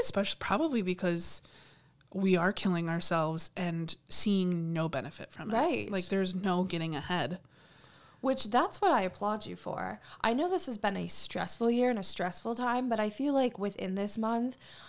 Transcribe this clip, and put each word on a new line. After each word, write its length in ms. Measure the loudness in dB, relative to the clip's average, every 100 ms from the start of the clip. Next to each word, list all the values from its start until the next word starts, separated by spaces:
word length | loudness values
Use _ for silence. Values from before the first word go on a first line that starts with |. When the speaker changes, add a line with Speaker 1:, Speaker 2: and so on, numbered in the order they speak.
Speaker 1:
especially 360 | 2 2 -2 -2
probably 420 | 0 0 2 0
because 580 | 0 0 0 0 0 -4 -6 -20 -20 -20 _ _ -10
we 240 | 0 4 4
are 160 | 2
killing 360 | 2 0 0 0
ourselves 600 | 0 2 2 2 0 -2 -2
and 400 | -4 -4 -4 -8 0
seeing 640 | 2 4 4 2 0 -2
no 160 | -2 -2
benefit 420 | -4 -6 -10 -14
from 180 | -10 -2
it. 40 |
Speaker 2:
Right. 360 | 0 2 0 -2
Speaker 1:
Like, 160 | -4 -2
there's 260 | 0 0
no 300 | -2 0 0
getting 300 | 0 -2 -4 -4
ahead. 420 | -2 -2 -2 -4 -12 -20 -20 -20 -20 -20 -20 -4
Speaker 2:
Which, 300 | 0 0 2
that's 300 | 2 2 2
what 100 | 4
I 100 | 4
applaud 420 | 2 -2 -2 -2 -6
you 100 | -10
for. 440 | -6 -4 -6 -8 -14 -2
I 100 | 0
know 160 | 2 2
this 180 | 0 -2
has 120 | -2
been 180 | -2 -2
a 120 | -2
stressful 600 | -2 0 -2 -2 0 2
year 200 | 4 4
and 80 | 2
a 40 | 0
stressful 400 | 0 -2 -2 -4
time, 340 | -2 0 0 0
but 100 | 0
I 100 | 0
feel 240 | 0 2
like 240 | 4 2 0
within 360 | -4 -4 -4 -2
this 200 | -2 -2
month, 400 | 0 0 -2 -6 -18 -20